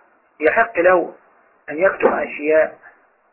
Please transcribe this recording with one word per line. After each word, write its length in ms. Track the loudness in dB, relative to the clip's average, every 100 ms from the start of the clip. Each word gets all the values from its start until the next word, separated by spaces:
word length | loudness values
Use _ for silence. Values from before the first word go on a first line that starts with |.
| _ _ _ -2
يحق 400 | 0 2 0 2
له 340 | 2 2 0 -10 _ _ _ _ -12
أن 80 | -2
يكتم 360 | -2 0 0
أشياء، 680 | 0 -6 -6 0 0 0 -6 -20 _ _ _ _